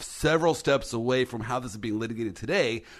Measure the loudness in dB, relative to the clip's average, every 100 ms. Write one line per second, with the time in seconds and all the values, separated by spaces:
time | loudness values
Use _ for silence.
0 | -14 -2 2 4 4 2 4 2 2 -2
1 | 2 2 2 -2 -4 -4 -4 -6 -4 -2
2 | -2 -4 -6 -4 -2 2 2 0 -6 -16